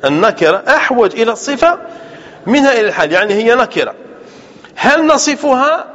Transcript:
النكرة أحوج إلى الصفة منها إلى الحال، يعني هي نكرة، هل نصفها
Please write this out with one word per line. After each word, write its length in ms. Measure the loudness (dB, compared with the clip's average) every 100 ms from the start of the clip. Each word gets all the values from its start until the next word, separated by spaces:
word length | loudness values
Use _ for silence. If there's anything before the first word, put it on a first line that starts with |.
النكرة 580 | 0 0 0 2 0 0 2
أحوج 520 | 0 2 0 0 0
إلى 120 | -2
الصفة 460 | -2 -6 0 0 0 -8 -18 -20 -20 -20 -16 -2
منها 260 | 2 2
إلى 160 | 2 0
الحال، 240 | -2 0
يعني 220 | 0 0
هي 200 | 0 2
نكرة، 400 | 2 0 -2 -6 -6 -20 -20 -20 -20 -20 -20 -20 -4
هل 300 | 0 2 2
نصفها 800 | 2 0 -2 0 0 0 -2 -6